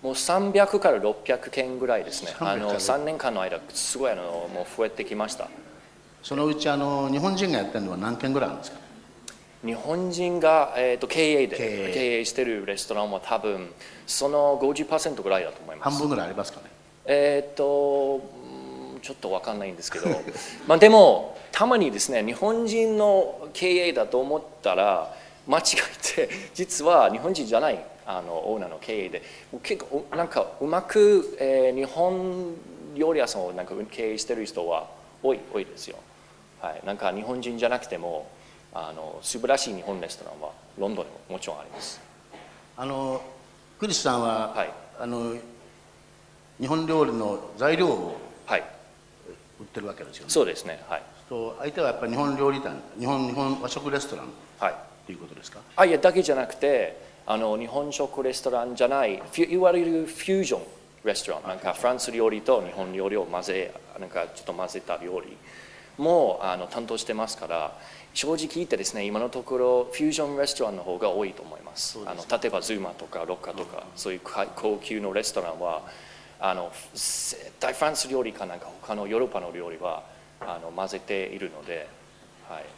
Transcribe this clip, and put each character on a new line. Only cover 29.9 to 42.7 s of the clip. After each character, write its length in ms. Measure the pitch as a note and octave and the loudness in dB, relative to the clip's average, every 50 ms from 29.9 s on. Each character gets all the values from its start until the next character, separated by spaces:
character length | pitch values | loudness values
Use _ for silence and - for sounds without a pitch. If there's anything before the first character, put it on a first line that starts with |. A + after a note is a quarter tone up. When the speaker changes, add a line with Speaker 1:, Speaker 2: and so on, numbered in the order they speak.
| C3+ C#3+ - - - | -6 -6 -6 -4 -4
Speaker 1:
な 100 | E3 E3+ | -4 -4
ん 40 | E3 | 0
か、 180 | - - - - - - | 0 -2 -2 -2 -4 -4
う 60 | C#3 | -2
ま 160 | D3+ E3 F3+ F3+ | 0 0 0 -2
く、 540 | - - G#3+ G#3 G#3 G#3 F#3+ D3+ - - - | 2 6 8 8 10 8 8 4 2 -4 -2
え 320 | C3+ C3+ C3+ C3 B2+ B2+ B2+ | 2 4 6 6 6 4 4
ー、 20 | |
日 80 | C3 C3+ | 2 -2
本 680 | C3 - D#3 E3+ F#3 F#3 F#3 F#3 F#3 F#3 F3+ F#3 F3 E3 E3 - - - - D#3 D3 D3+ | -4 0 2 2 2 2 0 -2 -4 -4 -4 -6 -8 -8 -10 -14 -16 -16 -16 -16 -12 -2
料 180 | C#3+ D#3 D#3+ E3 | 0 2 2 4
理 60 | D3+ | 2
屋 60 | B2 | 2
さ 120 | - - G2+ | 0 0 -4
ん 80 | F#2 | -4
を 60 | F2+ F2+ | -4 -4
な 120 | F#2 F2+ | -6 -8
ん 20 | |
か 80 | - F#2+ G2 G#2 G#2+ | -8 -6 -8 -8 -8
経 220 | - - A#2 A2 A2 | -6 -4 -4 -4 -2
営 40 | A2 | -4
し 60 | - | -4
て 100 | - B2 | -4 -4
る 100 | A2+ A2 | -4 -4
人 220 | G#2 - F#2+ F2 E2+ | -6 -4 -4 -2 0
は 200 | E2+ D#2+ D#2 - - - - - - - - | -2 -2 -4 -6 -16 -20 -20 -20 -20 -2 2
多 120 | C3 C3 | 2 2
い、 60 | - - - - | 2 -2 -6 -4
多 60 | G#2 | -6
い 60 | F#2+ | -6
で 120 | - - | -6 -10
す 120 | - - - | -14 -14 -14
よ。 80 | - - - - - - - - - - - - - - | -14 -16 -18 -20 -20 -20 -20 -20 -20 -20 -20 -20 -16 -10
は 100 | - F2 | -10 -10
い。 100 | D#2 - - | -10 -8 -6
な 80 | F#2 G2+ | -8 -6
ん 40 | |
か、 160 | G2 - F#2+ F2+ | -2 -2 -2 -2
日 100 | G2+ G#2+ | -2 -6
本 200 | A#2 B2+ B2+ A#2+ | -6 -6 -6 -6
人 160 | A#2+ A#2+ A#2 | -6 -4 -2
じ 80 | A#2 | 0
ゃ 20 | A#2 | 0
な 120 | A#2+ B2 | 0 -2
く 60 | - | -4
て 120 | - F#2+ E2+ | -8 -8 -8
も、 300 | E2+ F2 E2+ D2+ D#2 - - - - - - - - - - | -6 -6 -6 -6 -8 -10 -18 -20 -20 -20 -20 -20 -20 -14 -12
あ 180 | E2 E2 D#2 D#2 | -10 -10 -10 -10
の、 260 | D#2+ D#2+ D#2 D#2+ D#2+ - | -12 -12 -12 -12 -10 -8
素 180 | - - A#2+ | -6 -6 -4
晴 60 | A#2 | 2
ら 100 | B2 C#3 | 2 2
し 140 | C#3 - B2+ | 2 2 -4
い 40 | G#2 | -6
日 80 | F#2 E2+ | -8 -6
本 180 | G2 G2+ F#2 | -6 -6 -6
レ 80 | F2 E2 | -6 -8
ス 100 | - - | -10 -12
ト 60 | E2+ | -14
ラ 80 | D#2+ D#2 | -16 -14
ン 40 | D#2 D#2 | -12 -12
は 80 | D2+ - - - - - | -12 -12 -14 -20 -20 -8
ロ 120 | - G2 G2+ | -4 -4 -4
ン 60 | G#2+ | -2
ド 80 | G2 E2 | -4 -8
ン 40 | |
に 40 | D2 - | -10 -12
も 60 | - - - F#2 | -20 -14 -12 -12
も 20 | D#2+ | -10
ち 80 | - | -8
ろ 80 | - D#2 | -8 -10
ん 60 | D2 | -10
あ 40 | D2 | -12
り 60 | D2 | -16
ま 100 | - - | -14 -12
す。 200 | - - - - - - - - - - - - - - - - - - | -12 -12 -12 -14 -18 -20 -20 -20 -20 -20 -20 -20 -20 -20 -20 -20 -20 -20